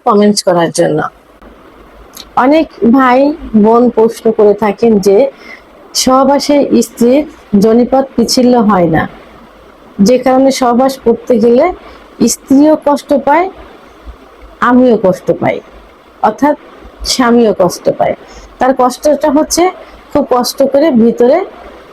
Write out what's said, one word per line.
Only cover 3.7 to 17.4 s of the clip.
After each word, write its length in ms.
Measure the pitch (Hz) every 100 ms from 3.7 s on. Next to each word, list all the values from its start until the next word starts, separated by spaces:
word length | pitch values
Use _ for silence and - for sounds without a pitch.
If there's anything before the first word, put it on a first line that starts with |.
| 233 240
প্রশ্ন 440 | 220 226 - 226
করে 220 | 220 208
থাকেন 440 | 202 214 196 233 208
যে 320 | 196 196 277 - - - - - -
সহবাসে 880 | - 254 262 269 277 - 285 - 226
স্ত্রীর 440 | 226 - 233 254 302 - - 202
যোনিপথ 440 | 220 233 240 269 269 -
পিচ্ছিল্য 400 | 226 - 247 247
হয় 300 | 208 185 165
না, 220 | 156 - - - - - - - - - -
যে 160 | 196 254
কারণে 320 | 254 262 269
সহবাস 480 | 262 240 240 262 269
করতে 400 | 233 233 - 233
গেলে 340 | 233 240 349 359 - - - - 226
স্ত্রীও 480 | - - 277 302 302
কষ্ট 300 | 285 285 - 285
পায়, 260 | 277 311 381 - - - - - - - - - - -
আমিও 380 | 226 254 254 214
কষ্ট 300 | 185 180 - -
পাই, 200 | 113 87 - - - - - -
অর্থাৎ 340 | 214 - 294 - - - - -
স্বামীও 500 | - - 240 240